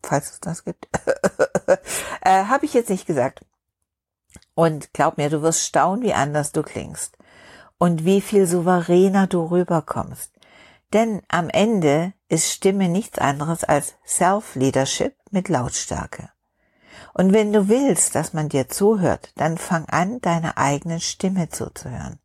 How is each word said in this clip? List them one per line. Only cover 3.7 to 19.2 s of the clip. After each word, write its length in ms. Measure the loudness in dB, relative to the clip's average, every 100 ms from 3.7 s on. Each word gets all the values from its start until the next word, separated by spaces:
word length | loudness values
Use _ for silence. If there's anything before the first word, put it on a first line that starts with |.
| _ _ _ _ _ _ -20 _
Und 380 | 0 0 0 -8
glaub 240 | 0 0 2
mir, 140 | -2
du 120 | 0
wirst 220 | 0 0
staunen, 380 | 0 2 2 0
wie 100 | 0
anders 380 | 0 0 -2 -2
du 100 | -4
klingst 540 | -6 -10 -10 -12 -14 _ _ -20 -20 -20 -20 _
und 260 | 0 2
wie 160 | 2 2
viel 260 | 4 2 4
souveräner 800 | 2 2 2 4 4 6 4 2
du 180 | 0 0
rüberkommst. 840 | 0 2 -2 -2 -8 -8 -12 -18 _ _ -20 -20 _ _
Denn 300 | 0 0 -4 _
am 200 | -4 0
Ende 640 | 2 2 4 4 2 0 -8 _
ist 240 | -2 -2
Stimme 360 | 0 0 2 0
nichts 300 | 0 -4 -2
anderes 460 | -2 -2 -4 -4
als 300 | 0 0 -2 _ -6
Self-Leadership 1080 | 0 2 0 -4 0 2 2 0 -2 -4 _ _
mit 180 | -4 0
Lautstärke. 800 | -2 -2 -6 -6 -8 -8 -14 -18 _ _ _ _ _ _ -20 -10
Und 180 | 0 4
wenn 200 | 4 4
du 160 | 2 4
willst, 460 | 4 4 2 0
dass 180 | -2 -4
man 160 | -4 -2
dir 200 | 0 -2
zuhört, 640 | 2 2 4 2 0